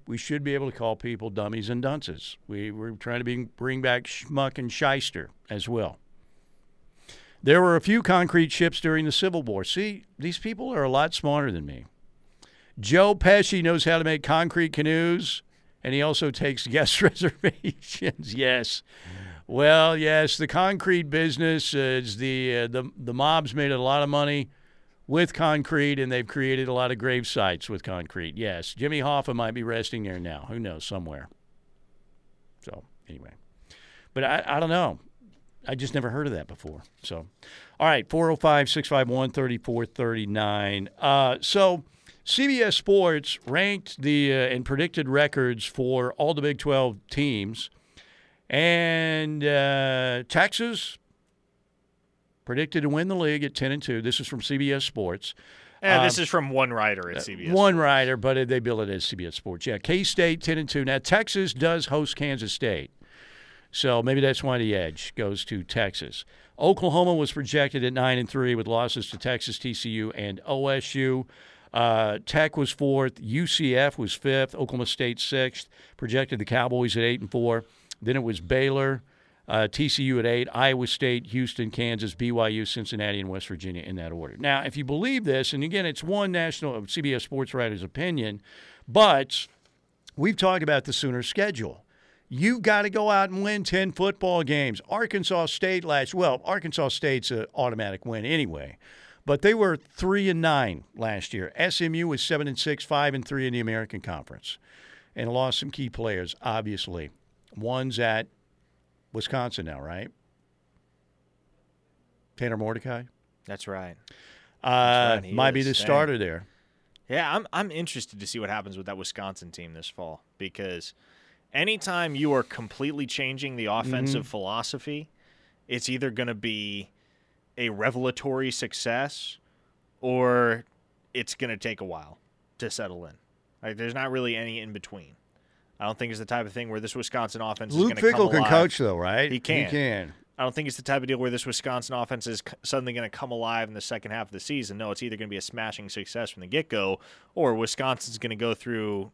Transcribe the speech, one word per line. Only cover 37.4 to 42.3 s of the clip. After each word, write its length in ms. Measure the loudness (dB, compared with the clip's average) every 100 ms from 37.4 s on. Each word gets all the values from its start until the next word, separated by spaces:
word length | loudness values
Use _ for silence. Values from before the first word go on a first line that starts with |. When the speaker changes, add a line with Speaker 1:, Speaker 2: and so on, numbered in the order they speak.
| -20 -20 -16 0
Speaker 1:
all 80 | 2
right, 220 | 4 2
four 220 | 0 2
oh 60 | 4
five, 320 | 6 6 4
six 180 | 0 2
five 220 | 2 2
one, 200 | 0 0
thirty-four 560 | 0 -2 -2 -2 -2 -4
thirty-nine. 1040 | -2 -2 -2 -2 0 0 0 0 -2 -6 -2
Uh, 400 | 4 6 4 2
so, 420 | 0 4 6 4 -4 _ -20 -14
C 240 | -2